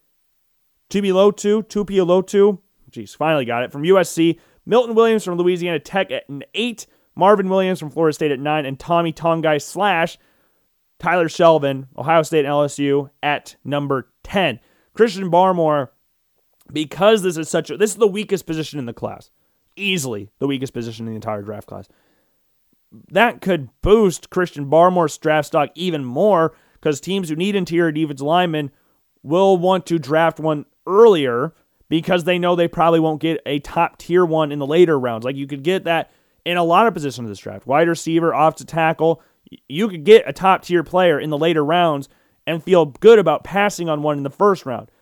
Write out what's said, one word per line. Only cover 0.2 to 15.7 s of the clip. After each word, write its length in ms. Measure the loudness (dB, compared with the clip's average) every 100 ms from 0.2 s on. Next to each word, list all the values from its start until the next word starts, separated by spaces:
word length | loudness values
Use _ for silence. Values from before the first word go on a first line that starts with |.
| _ _ _ _ _ _ _
Tupilotu, 720 | -4 0 4 4 2 0 0
Tupiolotu, 960 | -2 -6 -2 0 2 2 2 4 4 2 _ _ _
jeez, 260 | -18 -18 -6
finally 280 | -2 0 -2
got 180 | -4
it, 80 | -6
from 140 | -4 2
U 120 | 2
S 140 | 2
C. 280 | 0 0 -2 _ _ -2
Milton 300 | 0 2 2
Williams 300 | 2 2 -2
from 120 | -2
Louisiana 420 | 0 -2 -2 -6
Tech 300 | -4 -4 -4
at 180 | -6 -10
an 140 | -14 -10
eight. 320 | -6 -6 -8 -16 _ _ 0
Marvin 340 | 4 4 2
Williams 300 | 0 0 -2
from 100 | -6
Florida 240 | -2 -2
State 180 | 0 -2
at 80 | -2
nine. 260 | -2 -4 -4
And 140 | -8
Tommy 320 | -2 0 0
Tongai 500 | -2 -2 0 0 -2
slash 560 | -4 -4 -2 0 -2 -6 _ _ _ _ _ _ _ _
Tyler 280 | -2 0 -2
Shelvin, 600 | 2 4 4 0 -4 -8 -10
Ohio 240 | 0 0
State 240 | 2 0 0
and 20 |
L 160 | 0
S 160 | -2 -2
U, 300 | -2 -2 -4 _
at 360 | -4 -4 -8 -16 -8
number 440 | -6 -4 -6 -6 _
ten. 380 | -8 -2 -2 -4 _ _ _
Christian 360 | -2 0 0 0
Barmore, 600 | 2 2 2 0